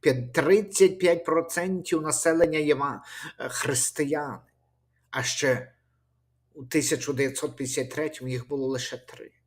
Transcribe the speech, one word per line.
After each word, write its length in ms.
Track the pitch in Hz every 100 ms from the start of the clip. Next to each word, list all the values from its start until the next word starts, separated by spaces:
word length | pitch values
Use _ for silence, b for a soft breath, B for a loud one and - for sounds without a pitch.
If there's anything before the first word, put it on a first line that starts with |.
п'ят-, 320 | 156 127 123
тридцять 640 | - 170 202 196 - 190 -
п'ять 260 | 180 170 170
процентів 760 | 160 165 - 180 185 175 160
населення 580 | 156 151 165 165 165 156
є 160 | 151 135
ва-, 280 | 139 104 B B 156 B
е, 100 | 127
християни. 920 | - - 131 - - 143 151 143 117 _ _ _ _ _ _ _
А 120 | 139
ще 480 | 127 - 139 120 - _ _ _ _ _ _ _ _
у 120 | - 127
тисяча 480 | 156 139 143 -
дев'ятсот 420 | 131 139 131 147 123
п'ятдесят 360 | 131 143 127
третьому 400 | - 151 151 127
їх 160 | 127 120
було 200 | 143 135
лише 300 | 131 127 127
три. 340 | - - - _